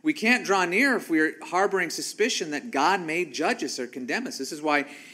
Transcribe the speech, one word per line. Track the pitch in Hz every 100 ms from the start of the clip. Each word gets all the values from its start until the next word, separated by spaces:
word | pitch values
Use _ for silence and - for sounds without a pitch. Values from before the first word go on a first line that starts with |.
we | -
can't | - 220 247
draw | 180 196 175
near | 190 277 220
if | -
we're | 160 156 -
harboring | - 175 196 190 170
suspicion | - 143 - 220 - 165
that | 147 120
God | 135 156 196
may | 160 160
judge | 175 - 170 240
us | 139 -
or | 123
condemn | 135 123 214 -
us. | -
This | 135
is | 123
why | 151 147 139 - -